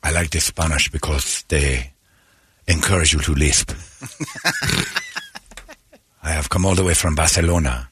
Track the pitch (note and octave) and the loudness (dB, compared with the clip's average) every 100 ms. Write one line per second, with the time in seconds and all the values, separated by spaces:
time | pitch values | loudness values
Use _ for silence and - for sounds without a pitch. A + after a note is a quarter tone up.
0 | D2+ E2 E2 D#2+ - - D#2+ D2 - D2 | 0 0 0 0 -2 0 0 2 0 -2
1 | - C#2+ - - - D2+ C#2+ B1+ B1 _ | -2 -2 -2 -6 -2 0 2 0 -4 _
2 | _ _ _ _ _ _ - E2 - F#2 | _ _ _ _ _ _ -2 0 2 4
3 | D#2 D2+ D2 C#2+ D2 C2+ - - - - | 4 2 0 2 2 2 -2 -8 -14 -18
4 | C3 - - - - - - - - - | -18 -12 -12 -4 -4 -2 -2 -2 -2 -6
5 | - - - - - - - D4 _ - | -8 -12 -14 -20 -20 -20 -20 -20 _ -20
6 | _ _ D#2 D#2 D2+ F2+ F#2 F#2 F#2 E2 | _ _ -4 -4 -2 2 2 4 4 2
7 | F2 D#2 D#2+ - E2+ E2+ C#2+ A#1+ B1+ | 2 2 2 4 4 4 2 -2 -8